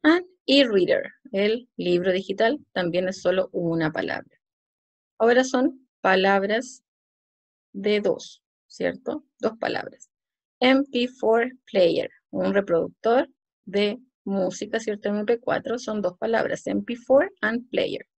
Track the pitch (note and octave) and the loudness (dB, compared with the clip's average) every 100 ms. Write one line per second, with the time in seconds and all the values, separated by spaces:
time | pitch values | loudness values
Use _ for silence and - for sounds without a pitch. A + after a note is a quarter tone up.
0 | D4+ F4 F4+ _ - C4+ B3+ G3+ E3+ - | 4 2 0 _ 2 4 6 4 2 0
1 | - - - G3 G#3 A#3 B3 - F3+ F3 | -2 -16 -8 -2 0 -2 -6 -6 0 0
2 | F#3 F#3 F#3+ G3 A3+ D4 - - F3 F3 | 2 -2 -2 0 0 0 -6 -4 -2 -2
3 | F#3 F#3 F3+ F#3 - F#3+ E3+ E3 D#3 D#3 | -4 -2 0 0 -2 -2 -2 0 -2 -2
4 | E2+ - - _ _ _ _ _ _ _ | -6 -6 -10 _ _ _ _ _ _ _
5 | _ _ A3+ B3 C4 B3 C4+ - _ _ | _ _ 4 4 2 2 0 -2 _ _
6 | F#3+ F#3+ G3 G3 G3 A3 C4 - _ _ | 2 2 4 2 2 -2 -4 -16 _ _
7 | _ _ _ _ _ _ _ G3 G3+ G#3 | _ _ _ _ _ _ _ -6 0 0
8 | G3+ - - - _ _ _ - F3+ - | 0 -2 -6 -20 _ _ _ -6 -4 -4
9 | - D4+ _ _ - - - - - - | -8 -10 _ _ -6 -4 -6 -6 -8 -16
10 | - _ _ _ _ _ B3 C4+ C#4 A#3+ | -20 _ _ _ _ _ 2 2 0 -2
11 | B3 B3+ G#3+ A3+ B3 B3+ _ G3+ E3+ E3 | -4 -2 0 2 0 -8 _ 2 2 2
12 | - _ _ F#3+ F#3 G3 G3 E3 - _ | -4 _ _ -4 -2 -2 0 -2 -2 _
13 | A3+ B3 E4 _ _ _ - G3+ G#3 B3 | 0 2 0 _ _ _ -6 -2 -2 -4
14 | _ _ - G3 F#3 F#3 G#3+ A3+ A3 G#3 | _ _ -6 -2 -2 -4 -6 -6 -4 -4
15 | G#3 G#3 G#3 A#3 - - - A#3 A#3 G#3+ | -4 -4 -2 -2 0 -4 -4 -8 -6 -4
16 | F3+ F3+ A#3 A3+ - - - G3+ G3+ A#3 | -4 -4 -2 -2 -2 -4 -4 -6 -6 -10
17 | - C4 F4+ - G#3+ A#3 B3 - G2 - | 2 2 2 -4 -4 -4 -4 -4 -2 -4
18 | - | -12